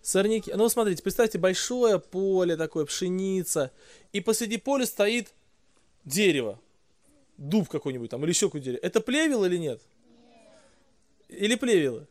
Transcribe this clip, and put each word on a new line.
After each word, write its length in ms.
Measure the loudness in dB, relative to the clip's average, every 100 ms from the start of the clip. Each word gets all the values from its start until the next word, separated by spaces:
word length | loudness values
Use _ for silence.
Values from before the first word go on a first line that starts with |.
Сорняки. 500 | 0 0 2 0 -2
Ну, 120 | 0
вот 80 | 2
смотрите, 300 | 2 0 0
представьте, 360 | -4 0 0 2
большое 600 | 0 0 -4 2 2 2
поле 600 | 0 -4 0 2 2 0
такое, 260 | -2 -2
пшеница, 880 | -4 -2 -4 -2 -2 -2 -2 -2 -2 _ -20 -20 -8
и 80 | -6
посреди 380 | -2 -2 -2 -4
поля 260 | -2 0
стоит 480 | -2 0 0 0 -4 _ _ _ _ _ _ _
дерево, 560 | -6 2 4 4 -2 -8 _ _ _ _ _ _ _ -16
дуб 280 | -2 0 0
какой-нибудь 400 | -4 -6 -8 -8
там, 120 | -4
или 100 | -2
ещё 160 | 0 0
какое-то 180 | -2 -6
дерево. 140 | -4
Это 180 | -2 -2
плевел 460 | 0 0 2 2 0
или 100 | 0
нет? 240 | -4 -8 _ _ _ _ _ -20 -20 -20 _ _ _ _ _ _ _
Или 260 | -4 0
плевелы? 520 | 0 4 4 2 -4 -12